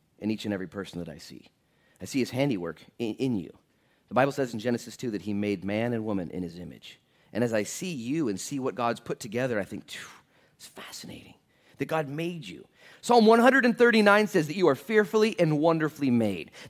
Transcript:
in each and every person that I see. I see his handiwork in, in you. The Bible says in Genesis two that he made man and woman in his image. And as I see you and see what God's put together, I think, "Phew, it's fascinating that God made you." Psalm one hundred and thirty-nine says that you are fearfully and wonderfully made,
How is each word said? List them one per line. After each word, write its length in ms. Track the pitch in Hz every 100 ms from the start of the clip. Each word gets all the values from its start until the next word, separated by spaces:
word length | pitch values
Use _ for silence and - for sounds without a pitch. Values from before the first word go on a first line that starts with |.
| _ -
in 120 | 104
each 140 | 110
and 80 | 107
every 140 | 101 92
person 320 | 101 92 87
that 100 | 82
I 80 | 76
see. 300 | - - - _ _ _ _ _
I 20 |
see 140 | 95 135
his 120 | 117
handiwork 520 | 123 143 104 85 82 - -
in, 160 | 117
in 220 | 107 131 110
you. 200 | 78 - _ _ _ _ -
The 60 |
Bible 180 | 107 139
says 200 | 139 131
in 60 | 113
Genesis 380 | 110 120 - -
two 160 | 127
that 100 | 104
he 100 | 98
made 320 | 101 104 98
man 280 | 95 104 120
and 120 | 120
woman 260 | 110 101 85
in 100 | 87
his 160 | 87 85
image. 400 | 85 64 - - _ _ _
And 100 | 104
as 100 | 120
I 80 | 110
see 300 | 101 - 185
you 360 | 156 113 156 139
and 100 | 95
see 200 | - 143
what 160 | 127
God's 260 | - 120 117
put 200 | - -
together, 380 | 113 113 131 110
I 60 |
think, 240 | 95 104 -
"Phew, 180 | - - - _ _ _ _
it's 100 | -
fascinating 680 | - - - - - - - _ _ _ -
that 80 | -
God 220 | 160 143
made 380 | 143 170 175 110
you." 200 | - - _ - -
Psalm 240 | - 240
one 140 | 214 226
hundred 260 | 240 262
and 140 | 240 -
thirty-nine 480 | 240 220 208 202 214
says 220 | 190 151
that 80 | 175
you 120 | 175
are 60 |
fearfully 600 | 135 - 214 208 220 220 196
and 200 | 165 151
wonderfully 500 | 160 165 156 - 143
made, 400 | 120 110 92 73 - -